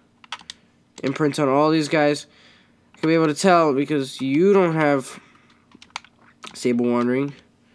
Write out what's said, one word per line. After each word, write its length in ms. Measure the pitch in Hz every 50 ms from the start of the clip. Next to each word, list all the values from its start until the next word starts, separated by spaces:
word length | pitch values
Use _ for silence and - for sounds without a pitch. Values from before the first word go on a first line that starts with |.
| _ _ _ _ - _ - - - _ - - _ _ _ _ _ _ _ - -
imprint 360 | 131 135 - 151 147 139 156
on 100 | 151 135
all 220 | 131 143 151 156
these 180 | 160 160 151 139
guys. 360 | 160 156 147 147 147 147 - - _ _ _ - _ _ _ _ _ _ _ _ _ -
You'll 80 | - 160
be 60 | 165
able 120 | 165 160 156
to 60 | 147
tell 400 | - - 196 180 170 165 151 135
because 480 | 131 143 143 156 143 135 131 - -
you 320 | 131 135 135 151 180 196 202
don't 220 | 196 185 170 160
have 440 | 160 156 147 143 135 123 - - - - _ _ _ _ _ _ _ _ _ _ - - _ _ - - - _ _ _ _ _ _ - - -
Sable 320 | - - 123 123 120 120
Wandering. 480 | 120 120 120 120 123 123 135 139 143 139 - _ _ _ _ _ _ _